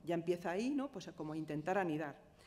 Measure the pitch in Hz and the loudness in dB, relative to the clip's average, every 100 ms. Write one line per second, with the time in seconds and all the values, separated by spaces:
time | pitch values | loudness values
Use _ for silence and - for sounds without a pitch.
0 | 180 170 170 175 180 180 247 285 277 185 | 0 0 2 0 2 0 2 2 0 -4
1 | 170 - 156 156 156 151 160 196 180 151 | -10 -8 -4 -4 -2 -2 2 2 4 2
2 | 151 135 - - | -2 -6 -16 -20